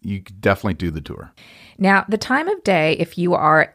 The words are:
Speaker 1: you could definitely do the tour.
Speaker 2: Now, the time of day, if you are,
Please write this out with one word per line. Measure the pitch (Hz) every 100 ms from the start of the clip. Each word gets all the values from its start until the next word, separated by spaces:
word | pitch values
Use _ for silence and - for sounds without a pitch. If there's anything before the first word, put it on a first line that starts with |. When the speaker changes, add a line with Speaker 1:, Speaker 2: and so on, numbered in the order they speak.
Speaker 1:
you | - 98
could | - 98
definitely | 104 98 107 80
do | 87
the | 78
tour. | - - - _ - - - -
Speaker 2:
Now, | 190 196 -
the | 220
time | - 269 330
of | 403
day, | - 180 156 156
if | 170 -
you | 175
are, | 185 151 156 151